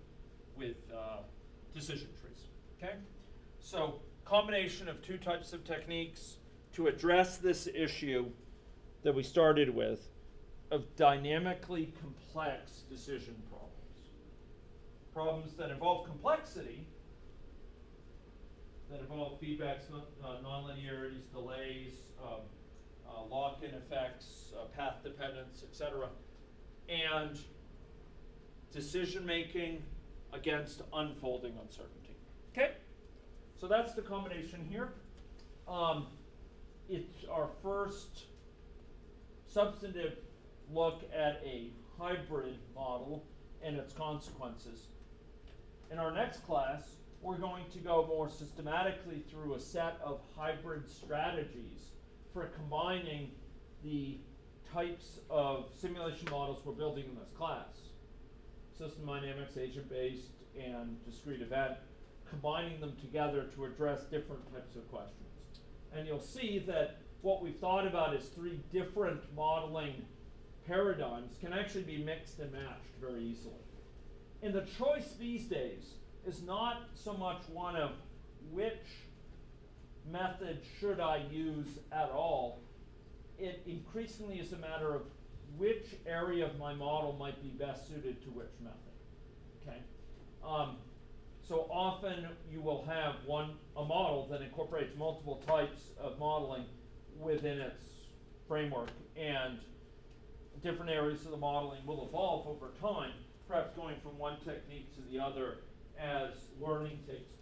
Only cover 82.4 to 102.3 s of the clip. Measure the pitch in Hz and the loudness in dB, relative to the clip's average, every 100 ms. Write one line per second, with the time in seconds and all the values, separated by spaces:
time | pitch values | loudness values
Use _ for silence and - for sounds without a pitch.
82.4 | 240 - - - - - - - - - | 2 -2 -12 -14 -14 -14 -14 -14 -12 -4
83.4 | 190 180 180 170 - 220 226 - 208 190 | -4 -2 -4 -6 -4 -4 -4 -6 -6 -4
84.4 | 165 170 160 160 156 143 - - - - | -4 -4 -4 0 2 2 0 -10 -12 -12
85.4 | - 147 208 220 - - 165 165 175 170 | -8 2 4 4 0 -8 -2 0 4 4
86.4 | 151 143 147 143 143 151 147 139 139 - | 4 0 -2 0 2 4 2 0 -2 -4
87.4 | 135 131 143 131 - 147 131 110 143 120 | -6 -2 -2 -2 -6 -4 -4 -4 -6 -8
88.4 | 113 - 117 - - - - - - - | -8 -8 -10 -10 -12 -14 -14 -14 -14 -14
89.4 | - - 143 123 123 - - - - - | -14 -12 -10 -10 -10 -10 -10 -12 -12 -8
90.4 | 156 151 139 - - - - - - - | 0 2 2 -2 -10 -14 -12 -12 -12 -12
91.4 | - 165 165 175 185 185 196 170 165 170 | 2 2 4 6 4 4 0 0 -4 -6
92.4 | 160 156 156 147 156 160 151 127 131 151 | -8 0 2 2 2 2 2 0 0 2
93.4 | 151 - - 147 147 170 180 143 135 143 | 2 -4 -8 -2 4 6 6 4 2 -2
94.4 | 127 160 151 160 127 147 160 156 147 139 | -2 -2 0 0 0 0 0 0 -2 0
95.4 | 151 156 147 - - - 135 139 151 151 | 6 8 8 0 -10 -6 -4 0 4 4
96.4 | 135 127 120 - - - - 151 160 151 | 2 -2 -6 -10 -12 -14 -12 -2 2 4
97.4 | 147 139 127 - - - - - - - | 4 2 -2 -6 -12 -12 -14 -14 -16 -12
98.4 | - 151 147 127 117 - - 160 151 139 | 0 2 4 2 0 -4 -10 -4 0 2
99.4 | 127 117 - - - - - - - - | 0 -2 -8 -14 -14 -16 -16 -14 -14 -12
100.4 | - 143 170 165 170 156 147 151 160 147 | -12 -4 -2 0 2 4 4 2 -2 0
101.4 | 143 143 143 135 139 143 120 165 185 | 4 4 2 -2 -4 -2 0 4 4